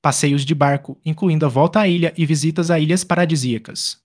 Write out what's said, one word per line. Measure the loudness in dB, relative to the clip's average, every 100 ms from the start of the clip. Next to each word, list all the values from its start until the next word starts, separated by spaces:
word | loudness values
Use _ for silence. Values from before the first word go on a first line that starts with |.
Passeios | 0 2 0 0 0
de | 0
barco, | 2 0 -6 -10 -8
incluindo | -2 0 2 0
a |
volta | 2 2 2
à | 2
ilha | 0 -2 -2
e | -2
visitas | 0 0 -2 0
a | 0
ilhas | 2 0
paradisíacas. | 0 0 0 0 -2 -4 -6 -10 -10 -10